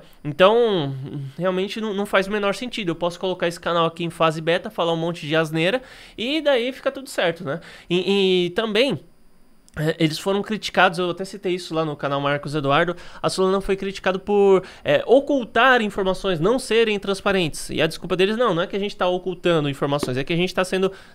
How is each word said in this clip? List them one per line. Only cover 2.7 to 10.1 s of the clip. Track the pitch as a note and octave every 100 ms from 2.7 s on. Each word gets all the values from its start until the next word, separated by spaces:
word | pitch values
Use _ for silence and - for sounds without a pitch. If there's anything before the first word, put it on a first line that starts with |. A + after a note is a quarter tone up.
| - F3
Eu | E3
posso | F3 E3+
colocar | F#3 F3 F3
esse | E3+
canal | F3+ E3+ E3
aqui | E3
em | E3+
fase | - E3 D#3+
beta, | D#3+ F3+ E3
falar | - E3+
um | E3
monte | E3+ E3+ D3
de | D#3+
asneira | D#3 D#3+ F3 B3+ - - - -
e | A#3+ D#4
daí | D4 B3+ B3
fica | B3+ C4+
tudo | C4+ C4
certo, | - F3+ E3
né? | C#3 E3 - - -
E, | F3 F#3 G3+ F#3+ F3+ F3
e |
também, | F3 A3 G#3 C#4 D#3+ - _ - - - - _ -
é, | D3+ -
eles | D#3+